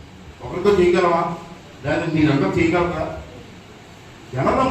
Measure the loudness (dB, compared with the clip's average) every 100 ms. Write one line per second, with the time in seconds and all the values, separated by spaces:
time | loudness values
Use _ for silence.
0 | -20 -20 -20 -16 -12 -2 2 4 4 4
1 | 4 2 0 -6 -12 -18 -20 -10 -4 -2
2 | -2 2 2 2 2 2 2 2 0 -2
3 | -6 -10 -14 -18 -20 -20 -20 -20 -20 -20
4 | -20 -20 -12 -4 0 0 2